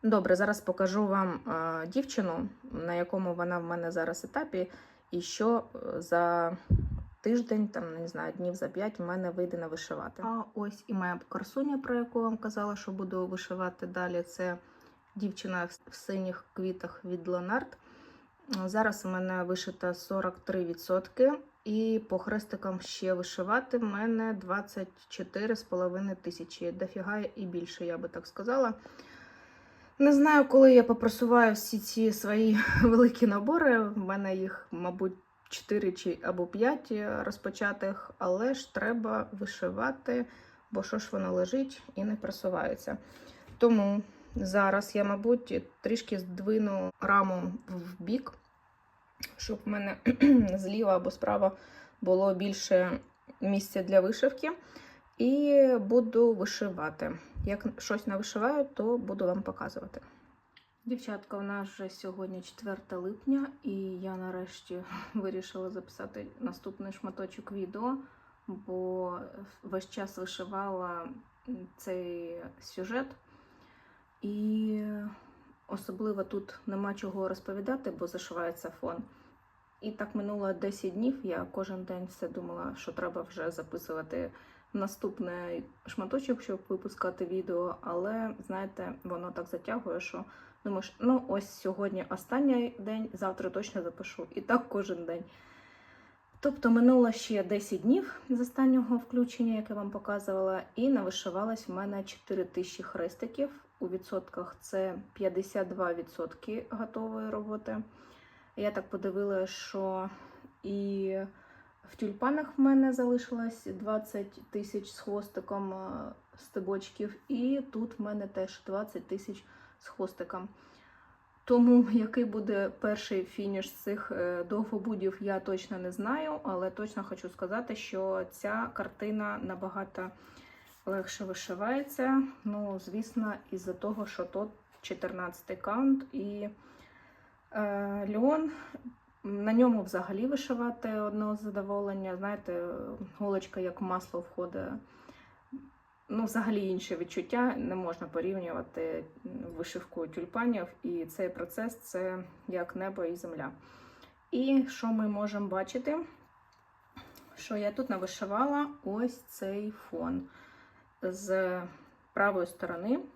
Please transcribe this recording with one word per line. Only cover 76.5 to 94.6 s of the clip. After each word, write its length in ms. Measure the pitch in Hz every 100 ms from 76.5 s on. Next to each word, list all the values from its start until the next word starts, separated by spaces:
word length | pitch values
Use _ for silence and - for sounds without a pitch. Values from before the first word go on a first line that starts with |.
| - -
нема 280 | 196 202
чого 340 | 196 196 190 190
розповідати, 600 | 190 - 196 202 262 214
бо 160 | 170 175
зашивається 640 | 180 - 170 170 170 170
фон. 320 | - 170 170 - - - _ _ _ _ _
І 100 | 214
так 240 | 214 208
минуло 380 | 208 202 208 196
десять 400 | 190 196 202 190
днів, 280 | 180 240 269
я 240 | 196 170 180
кожен 320 | - 190 185
день 220 | 185 185 185
все 220 | - 165
думала, 460 | 165 175 170 170 -
що 160 | -
треба 300 | 160 180 170
вже 280 | 165 - 165
записувати 800 | 165 160 170 - 160 156 165 170 - - - _
наступний 920 | 202 196 - 202 202 180 180 175 170 - - -
шматочок, 560 | - 190 269 269 240
щоб 180 | - 190 -
випускати 580 | 190 196 - 185 180 175
відео, 500 | 185 185 175 180 -
але, 540 | - 170 190 226 220 220 -
знаєте, 480 | 185 196 196 180 -
воно 260 | 180 175 180
так 160 | - 170
затягує, 540 | 165 - 226 190 170
що 240 | 180 175 208 - - -
думаєш: 300 | 214 190 190 -
"Ну, 240 | 233 254 247
ось 220 | 196 202
сьогодні 540 | - 190 185 202 185 175
останній 640 | 185 - 247 285 247 240 -
день, 320 | 202 220 220
завтра 380 | 190 196 190 185
точно 320 | 185 208 202
запишу". 440 | 170 - 190 - 165
І 100 | -
так 280 | - 147